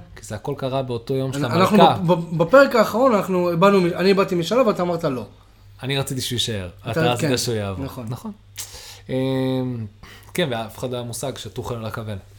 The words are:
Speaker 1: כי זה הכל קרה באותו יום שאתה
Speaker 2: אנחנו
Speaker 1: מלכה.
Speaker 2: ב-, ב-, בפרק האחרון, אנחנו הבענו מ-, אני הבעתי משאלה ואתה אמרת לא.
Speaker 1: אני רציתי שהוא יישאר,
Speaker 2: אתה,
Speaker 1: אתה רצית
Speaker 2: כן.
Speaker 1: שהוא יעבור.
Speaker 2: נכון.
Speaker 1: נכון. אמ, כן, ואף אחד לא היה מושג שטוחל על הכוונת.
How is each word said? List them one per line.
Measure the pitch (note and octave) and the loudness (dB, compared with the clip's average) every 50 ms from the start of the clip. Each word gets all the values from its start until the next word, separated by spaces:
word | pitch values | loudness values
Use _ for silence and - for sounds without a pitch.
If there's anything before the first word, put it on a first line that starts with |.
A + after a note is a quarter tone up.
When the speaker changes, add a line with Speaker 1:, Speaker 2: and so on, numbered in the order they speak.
| - - - | -12 -16 -20
Speaker 1:
כי | - - | -18 -14
זה | - A2 | -12 -12
הכל | G2+ - C#3+ C#3 - | -10 -8 -8 -8 -6
קרה | C#3 C3 B2+ C3+ C3+ | -6 -4 -4 -4 -4
באותו | B2 A#2+ A#2 - - C3+ | -4 -6 -6 -4 -4 -2
יום | C3+ C3 C3 B2+ | -2 -2 -2 -2
שאתה | C#3 D3 | -4 -2
Speaker 2:
אנחנו | A#2+ - E3+ F#3+ - G#3 G#3 | 0 2 2 2 4 6 6
Speaker 1:
מלכה. | E3+ D#3 B2+ | 6 6 6
Speaker 2:
ב-, | A#2 F#3 E3 F3+ | 4 2 2 2
ב-, | E3+ E3+ - F3 D#3 | 0 0 -2 0 0
בפרק | E3+ E3 - C#4 C#4 C4+ - | 2 6 8 8 8 8 6
האחרון, | A#3 G3+ - - A3 C4 C4+ A3+ | 2 2 2 2 2 2 4 2
אנחנו | G3 E3+ F#3+ F#3+ F3+ F3 F3 | 2 0 0 0 0 0 0
הבענו | E3+ E3 F#3 G3+ G3+ G3 | 2 4 4 6 6 6
מ-, | F3+ | 4
אני | E3+ F3 - F3 G3 | 2 0 2 2 4
הבעתי | G3 F#3+ F#3+ - F#3 | 4 4 2 2 0
משאלה | F3 E3 E3 G#3+ B3+ C4 G#3+ | -2 -2 0 2 2 4 4
ואתה | G3 - | 2 0
אמרת | F3+ F3 E3+ E3 E3+ | 0 -2 -2 -2 -2
לא. | D3+ C3 A#2+ G#2+ - - - - _ _ _ - - - - - | -2 -4 -4 -8 -10 -14 -20 -20 _ _ _ -20 -20 -18 -10 -6
Speaker 1:
אני | B2+ C#3 C#3 | -4 -2 -2
רציתי | C3+ - C#3 C3 | -2 -2 -4 -4
שהוא | - - B2 | -4 -4 -2
יישאר, | A#2 - - A2 G2 F#2 F2 - - | -2 -2 -2 -2 -4 -6 -8 -12 -12
Speaker 2:
אתה, | - A#2 | -8 -4
Speaker 1:
אתה | A2+ D#3+ D#3+ A#2+ | -2 0 2 2
רצית | B2 A2+ D#3+ D3 | 2 0 0 0
Speaker 2:
כן. | B2+ A#2+ | 0 0
Speaker 1:
שהוא | - B2+ A#2 | 0 -2 -2
יעבור. | G#2+ G2+ G2 G2 F#2 C3+ | -2 -2 -4 -4 -6 -8
Speaker 2:
נכון. | C3 - C3+ A#2+ A2 | -8 -8 -10 -10 -10
Speaker 1:
נכון. | B2+ - - A3 G3+ - - - - - - - - - - - - - - - | -10 -10 -10 -12 -14 -14 -18 -20 -16 -16 -16 -14 -16 -18 -18 -18 -20 -18 -10 -6
אמ, | C3 C3 C3 C3+ C3 C3 C3 C3 C3 C3 B2+ B2+ B2 A#2 A2 G2+ - - - - - - - - - | -4 -2 0 0 0 0 0 0 0 -2 -2 -4 -4 -6 -8 -10 -12 -16 -20 -20 -20 -20 -20 -10 -4
כן, | - F3+ C#3 | -4 -2 -2
ואף | A#2+ A2+ A2+ G#2 - - | -2 -4 -6 -8 -10 -8
אחד | - B2+ | -8 -6
לא | B2 B2 | -6 -6
היה | A#2+ | -8
מושג | A#2+ A2+ - - C3+ B2 - | -8 -8 -8 -8 -8 -8 -8
שטוחל | - A2 - B2+ A#2 - B2 | -12 -14 -10 -10 -8 -8 -6
על | A2+ A2+ | -6 -8
הכוונת. | A2 - A#2 G#2+ G#2+ G#2 F#2+ - - - | -8 -8 -8 -8 -8 -8 -10 -10 -16 -20